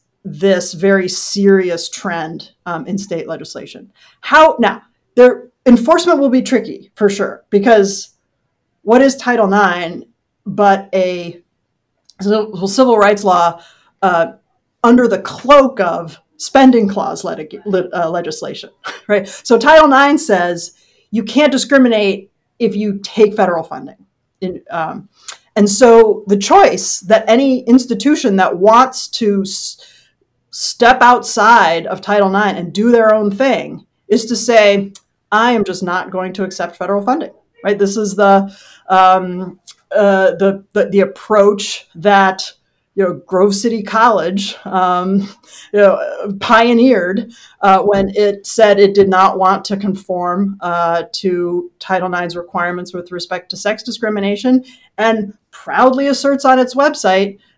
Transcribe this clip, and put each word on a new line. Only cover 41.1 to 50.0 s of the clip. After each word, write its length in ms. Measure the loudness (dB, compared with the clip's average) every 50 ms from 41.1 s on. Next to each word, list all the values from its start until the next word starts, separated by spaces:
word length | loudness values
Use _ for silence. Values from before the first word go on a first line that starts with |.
| -4 -12 -6 -2 2 4 4 4 2 0 -6 -10 -12 -14 -16 _ _
that 560 | -4 0 2 4 4 4 2 0 -4 -10 -14 -14 _ _ _ _ _ _ _ _ -2
you 60 | -2
know, 100 | -2 -4 -8 -10
Grove 280 | _ 0 0 2 2 0
City 280 | -2 -2 -4 -4 -4 -6
College, 720 | -4 0 2 2 2 2 0 -2 -2 -4 -6 -6 -8 -12 -14 -14
um, 560 | -6 -4 -2 0 0 0 -2 -2 -2 -2 -2 -2 -4 -12 _ _ _ -20 -20 -18 _ 0
you 60 | 2
know, 580 | 4 4 4 2 -4 -8 -10 -10 -10 -10 -10 -10
pioneered, 920 | -2 2 2 4 4 4 4 4 4 4 4 2 0 -2 -4 -6 -8 -10 -16 -20 -20 _ _ _
uh, 200 | 2 2 4 4
when 300 | 4 2 0 0 0 -2 -2
it 280 | 0 0 0 0 -4 -8
said 360 | -8 0 2 4 4 6 4
it 120 | 4 4 4
did 160 | 2 2 4
not 300 | 4 2 2 2 2 0
want 260 | 0 0 0 -2 -4
to 100 | -8 -8
conform, 800 | -6 -6 -6 -8 -8